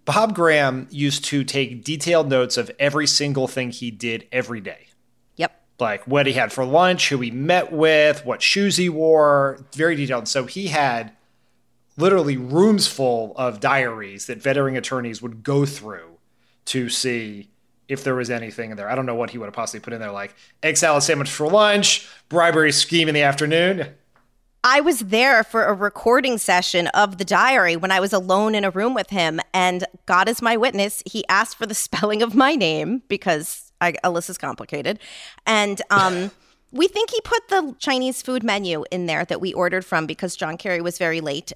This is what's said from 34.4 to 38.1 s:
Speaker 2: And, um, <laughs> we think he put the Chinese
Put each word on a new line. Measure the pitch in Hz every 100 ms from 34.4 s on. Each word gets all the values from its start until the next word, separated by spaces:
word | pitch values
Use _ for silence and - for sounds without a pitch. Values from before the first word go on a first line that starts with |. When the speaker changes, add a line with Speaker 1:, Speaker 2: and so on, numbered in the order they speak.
| 143 117 - 147 165 208 - - - - -
Speaker 2:
And, | 214 202 196 -
um, | 202 190 180 196 -
<laughs> | _ _ _
we | 262 370
think | 415 466
he | 453
put | - 466 -
the | 381 294 247
Chinese | 277 254 254